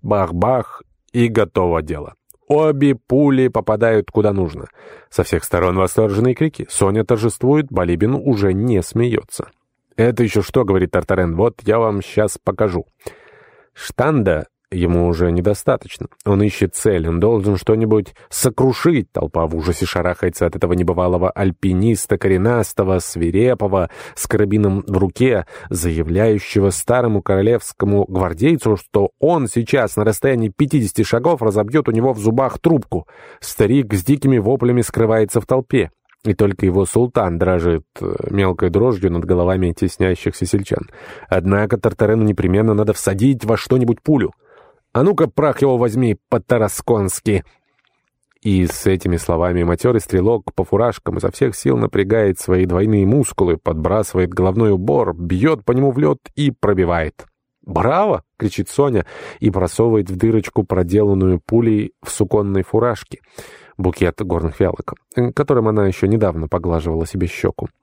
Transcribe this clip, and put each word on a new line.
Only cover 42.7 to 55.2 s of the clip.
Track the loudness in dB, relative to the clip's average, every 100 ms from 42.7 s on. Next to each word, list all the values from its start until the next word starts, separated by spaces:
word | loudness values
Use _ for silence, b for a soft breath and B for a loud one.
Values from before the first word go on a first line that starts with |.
надо | 2 0
всадить | -2 -4 0 2 0
во | 0 -2
что-нибудь | 0 0 2 -2
пулю. | 0 0 0 -6 b b b b _ 0
"А |
ну-ка, | 2 2 0
прах | 0 -2 2
его | 2 2
возьми, | 0 0 0 -2 _
по-тарасконски!" | -4 0 0 0 -4 -2 0 0 -2 -2 -2 -4 _ _ _ _ _ _ _ _ _
И | 0 0 0
с | -2 -2
этими | 0 0 -4
словами | -2 0 0 0
матёрый | 0 0 2 0
стрелок | 0 0 0 0 -4
по | -6
фуражкам | -2 0 0 -2 -6 -4
изо | -6
всех | -2 -4
сил | -2 -2 0
напрягает | 0 0 0 2 0 -2
свои | -2 0
двойные | 2 0 2 2
мускулы, | 2 2 0 0 0 0
подбрасывает | -2 -2 -2 -2 -2 -2 -2
головной | 0 0 2 2
убор, | 2 0 0 0
бьёт | -4